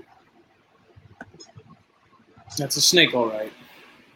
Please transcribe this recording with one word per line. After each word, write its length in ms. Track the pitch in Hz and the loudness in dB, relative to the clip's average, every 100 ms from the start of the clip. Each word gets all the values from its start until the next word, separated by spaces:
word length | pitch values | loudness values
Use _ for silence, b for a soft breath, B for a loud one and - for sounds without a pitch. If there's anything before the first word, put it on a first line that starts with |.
| - - _ _ _ _ _ _ _ - - - - - - - - - _ _ _ _ _ - - - | -20 -20 _ _ _ _ _ _ _ -20 -20 -20 -20 -20 -20 -20 -20 -20 _ _ _ _ _ -20 -14 -10
That's 200 | 139 147 | -6 0
a 40 | |
snake, 320 | - 175 151 | 4 4 4
all 160 | 123 113 | 2 -2
right. 220 | 107 107 - - - - - - | -4 -10 -14 -20 -20 -20 -20 -20